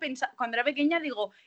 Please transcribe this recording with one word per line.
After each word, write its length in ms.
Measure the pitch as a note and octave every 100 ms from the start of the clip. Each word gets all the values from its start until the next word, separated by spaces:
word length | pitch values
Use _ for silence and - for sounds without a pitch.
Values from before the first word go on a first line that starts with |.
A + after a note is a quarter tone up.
pensa-, 320 | B3+ C4 C4+ -
cuando 200 | A#3+ A#3
era 80 |
pequeña 360 | C4 C#4 D4 E4+
digo, 320 | D4+ G#3+ G3 -